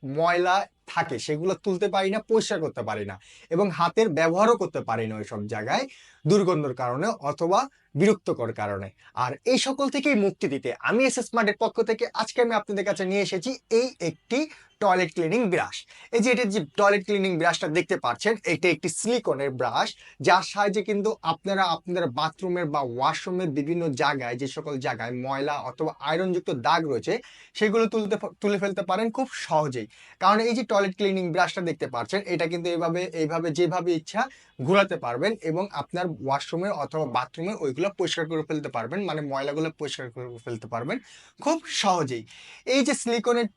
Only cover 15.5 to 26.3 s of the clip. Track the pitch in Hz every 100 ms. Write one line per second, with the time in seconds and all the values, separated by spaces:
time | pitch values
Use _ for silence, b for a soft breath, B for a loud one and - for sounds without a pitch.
15.5 | 170 101 - - B B 233 233 240 220
16.5 | 202 147 - 202 202 190 202 190 175 165
17.5 | 160 180 156 180 180 123 117 208 220 -
18.5 | 165 180 175 180 165 - 247 - 135 139
19.5 | 127 123 123 214 - B B 143 180 180
20.5 | 202 208 202 196 202 202 - 160 165 190
21.5 | 196 185 165 - 180 170 120 156 - 190
22.5 | 180 170 147 135 120 139 160 - 180 185
23.5 | 143 143 170 165 127 143 143 123 123 135
24.5 | 135 151 143 139 120 117 123 127 135 143
25.5 | 147 123 123 156 - 139 165 190